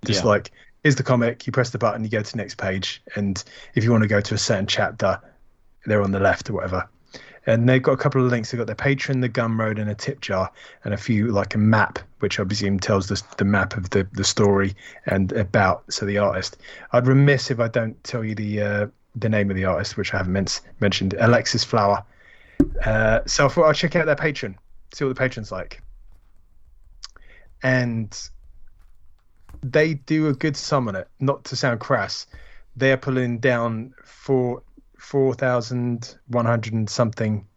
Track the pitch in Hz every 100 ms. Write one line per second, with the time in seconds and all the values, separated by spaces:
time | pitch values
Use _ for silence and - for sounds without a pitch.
0 | - 101 120 104 - - - _ 156 131
1 | 139 123 117 120 - - 120 120 113 110
2 | 110 110 104 117 95 - 98 95 - -
3 | - - 101 95 - - - - 110 117
4 | 107 104 107 107 - 104 98 - 95 -
5 | 101 87 - _ - _ _ _ - 104
6 | 98 98 95 90 - 98 90 92 - _
7 | _ - - - - 113 120 131 135 135
8 | 143 135 127 120 110 120 110 104 139 139
9 | - 131 123 110 113 113 110 107 107 104
10 | - - - 95 92 - - - - 101
11 | - 110 113 98 95 104 107 107 101 -
12 | - - 101 - 95 104 101 98 - 98
13 | 95 101 - - 98 101 92 - 92 101
14 | 92 104 98 - 104 98 98 95 - -
15 | - 98 92 120 95 113 95 87 - -
16 | 101 101 101 95 - - - - - 123
17 | 123 135 143 135 - 120 117 117 110 -
18 | - 120 110 107 104 104 104 104 104 _
19 | _ - 110 107 98 95 95 85 104 -
20 | 98 95 92 95 92 - - - 101 -
21 | 98 98 113 120 - 110 - 117 101 98
22 | - _ - - - - - - - 110
23 | 110 113 - - 143 - 160 147 165 175
24 | 156 143 156 143 110 95 - - - -
25 | 139 127 131 123 104 92 - - - -
26 | - - _ - _ - - - - -
27 | - - - - - - 131 127 123 113
28 | 107 - - - - - - - - -
29 | - - _ _ - - 131 151 160 147
30 | - 156 156 131 156 139 - 147 117 95
31 | - - 135 139 - 127 139 117 - 120
32 | 95 - - - - - - - 135 131
33 | 139 131 123 117 127 120 117 113 127 -
34 | - - - 131 123 123 - - _ _
35 | - 139 135 123 131 123 113 123 123 117
36 | 117 - - 120 113 117 107 113 107 -
37 | 117 - 110 107 95